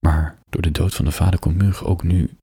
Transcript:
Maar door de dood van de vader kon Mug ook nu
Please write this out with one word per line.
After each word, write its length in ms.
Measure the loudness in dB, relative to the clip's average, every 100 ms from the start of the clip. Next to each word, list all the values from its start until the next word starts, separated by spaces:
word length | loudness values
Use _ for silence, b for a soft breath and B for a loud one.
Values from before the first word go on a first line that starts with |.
| 2
Maar 320 | 0 -2 -6 _
door 120 | -2
de 100 | -2
dood 240 | 0 -2 0
van 100 | -4
de 60 |
vader 280 | 0 2 2
kon 180 | 0 2
Mug 260 | 0 0
ook 200 | -2 -2
nu 340 | 2 0 0 -6